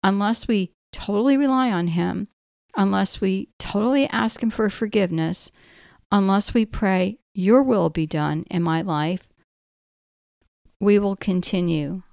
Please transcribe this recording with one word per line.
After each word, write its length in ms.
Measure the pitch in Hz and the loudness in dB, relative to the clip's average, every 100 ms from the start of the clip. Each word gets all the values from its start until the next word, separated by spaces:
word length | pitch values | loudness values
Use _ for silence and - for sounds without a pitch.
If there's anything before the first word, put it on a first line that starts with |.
Unless 440 | 196 196 208 226 - | 2 0 0 -2 -2
we 240 | 214 180 _ _ | -2 -2 _ _
totally 420 | - - 202 254 277 | -14 -4 0 2 2
rely 340 | 285 262 262 | 2 2 0
on 160 | 185 175 | 0 0
him, 400 | 170 175 180 202 _ _ _ _ - | 0 -2 -4 -8 _ _ _ _ -2
unless 420 | 196 196 196 - | 0 2 -2 -2
we 300 | 190 190 - _ | -2 -2 -6 _
totally 480 | - 202 220 277 269 | -6 -2 0 0 0
ask 320 | 220 226 - | 0 -2 -2
him 100 | 233 | -4
for 180 | - 214 | 0 -2
forgiveness, 840 | - 214 214 190 165 160 180 - _ _ - - _ _ | -2 -2 0 0 0 -2 -4 -10 _ _ -20 -20 _ _
unless 420 | 202 196 196 - | 2 4 2 2
we 120 | 240 220 | -2 -2
pray, 520 | - 202 185 185 220 _ | -2 0 0 0 -4 _
"Your 280 | - 185 247 | -2 4 4
will 280 | 269 220 170 | 4 2 0
be 160 | 160 156 | 0 -2
done 400 | 156 147 151 - | -2 -2 -2 -4
in 140 | 175 | -2
my 180 | 170 160 | 0 0
life," 480 | 196 151 151 185 - _ _ _ _ _ _ _ _ _ _ _ _ _ _ _ | -2 -2 -2 -4 -10 _ _ _ _ _ _ _ _ _ _ _ _ _ _ _
we 200 | 202 208 | 4 4
will 160 | 202 196 | 2 -4
continue 880 | - 180 - 190 175 160 147 185 - | -2 -2 0 -2 0 -2 -2 -8 -12